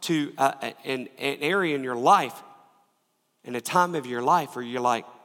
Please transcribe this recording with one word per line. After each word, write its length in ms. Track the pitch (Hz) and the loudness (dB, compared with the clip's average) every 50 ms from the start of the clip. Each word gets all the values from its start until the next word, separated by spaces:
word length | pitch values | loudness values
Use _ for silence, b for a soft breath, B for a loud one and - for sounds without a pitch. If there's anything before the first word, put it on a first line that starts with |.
to, 320 | - - 170 156 147 143 - - | -4 0 0 0 0 -2 -2 0
uh, 160 | 139 135 - - | 2 2 0 0
a-, 260 | - 117 - - - 135 | -6 -8 -8 -8 -6 -6
an, 200 | 135 127 120 - - - | -6 -6 -6 -10 -10 -6
an 200 | 131 139 135 - | -4 -4 -4 -2
area 360 | 143 151 185 202 185 160 147 | -2 0 0 0 0 0 -2
in 80 | 139 131 | -2 -2
your 120 | 127 123 | -4 -2
life, 480 | 120 127 160 202 190 147 120 - - - - - - _ _ _ _ _ _ _ _ _ _ _ _ _ _ _ _ - | 2 4 6 6 6 4 0 -8 -12 -20 -20 -20 -20 _ _ _ _ _ _ _ _ _ _ _ _ _ _ _ _ -14
in 100 | 131 123 | -10 -8
a 60 | 120 | -8
time 340 | 120 - - 180 180 175 170 | -4 0 2 2 2 2 0
of 100 | 156 127 | -4 -4
your 160 | 123 123 120 | -4 -4 -2
life 340 | 123 143 170 175 151 131 - | 2 4 4 4 2 -2 -8
where 80 | 123 123 | -10 -8
you're 180 | 117 123 127 | -6 -4 0
like, 240 | 123 123 120 110 - - - - - | 2 2 2 0 -2 -8 -18 -20 -20